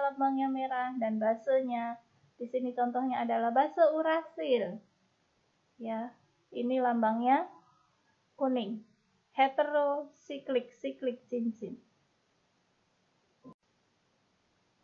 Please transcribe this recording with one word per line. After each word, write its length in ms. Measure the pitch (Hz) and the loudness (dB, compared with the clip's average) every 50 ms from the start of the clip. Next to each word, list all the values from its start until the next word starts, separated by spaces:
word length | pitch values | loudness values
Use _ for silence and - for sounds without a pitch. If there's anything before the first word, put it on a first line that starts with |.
| 277 277 | 0 -2
lambangnya 400 | 269 269 277 269 269 269 269 269 | 0 0 0 0 2 0 0 0
merah, 400 | 269 262 262 262 262 247 254 254 262 262 | -2 -2 -2 -4 -2 -4 -4 -4 -4 -2
dan 240 | 226 220 220 220 214 | -2 -2 0 0 2
basenya. 800 | 220 226 226 - - 262 262 262 254 240 233 233 233 233 - _ _ _ _ _ _ _ | 0 0 0 0 2 2 2 2 0 -4 -4 -4 -6 -8 -10 _ _ _ _ _ _ _
Di 160 | _ 247 233 | _ -12 -6
sini 240 | - 254 254 247 247 | -4 -4 -4 -2 -2
contohnya 480 | 247 247 240 240 247 262 262 247 240 240 | 0 -2 0 0 -2 -2 0 -2 -2 -2
adalah 320 | 233 233 226 226 233 233 | 0 0 0 0 2 2
base 240 | 254 277 302 - 349 339 294 302 | 2 2 2 4 4 4 4 6
urasil. 880 | 311 320 320 320 330 320 - - 339 320 294 254 233 202 175 196 220 - _ _ _ _ _ _ _ _ _ _ _ _ _ _ _ _ _ _ _ | 2 2 2 2 0 0 -4 -8 -6 0 2 2 2 2 -2 -6 -10 -14 _ _ _ _ _ _ _ _ _ _ _ _ _ _ _ _ _ _ _
Ya, 320 | 233 226 220 220 226 247 - _ _ _ _ _ _ _ | -8 -6 -6 -6 -6 -8 -12 _ _ _ _ _ _ _
ini 320 | - 247 240 240 254 262 247 | -8 -4 -2 0 0 2 2
lambangnya 640 | 240 233 233 226 220 220 233 240 254 262 302 359 - - - _ _ _ _ _ _ _ _ _ _ _ _ _ _ _ | 2 2 2 2 2 2 2 4 4 4 4 2 -2 -10 -20 _ _ _ _ _ _ _ _ _ _ _ _ _ _ _
kuning. 480 | - 277 262 254 247 220 196 233 214 - _ _ _ _ _ _ _ _ _ _ | -2 0 0 0 0 -2 -4 -6 -8 -10 _ _ _ _ _ _ _ _ _ _
Heterosiklik, 1400 | - 269 269 - - 294 294 302 294 285 285 285 294 294 - - _ _ - 285 269 - - 269 247 247 - - _ | 2 2 2 4 2 0 2 2 2 2 2 0 -2 -4 -10 -16 _ _ -12 -12 -12 -6 -2 -2 -2 -2 -2 -12 _
siklik 480 | - 285 - - 277 254 233 - - | -10 -10 -8 -4 -4 -4 -6 -6 -8
cincin. 480 | _ 247 247 233 233 214 - 214 180 - - - _ _ _ _ _ _ _ _ _ _ _ _ _ _ _ _ _ _ _ _ _ _ _ _ _ _ _ _ _ _ _ _ 523 - _ _ _ _ _ _ _ _ _ _ _ _ _ _ _ _ _ _ _ _ _ _ _ _ _ | _ -6 -4 -2 -4 -4 -6 -10 -12 -12 -14 -16 _ _ _ _ _ _ _ _ _ _ _ _ _ _ _ _ _ _ _ _ _ _ _ _ _ _ _ _ _ _ _ _ -20 -20 _ _ _ _ _ _ _ _ _ _ _ _ _ _ _ _ _ _ _ _ _ _ _ _ _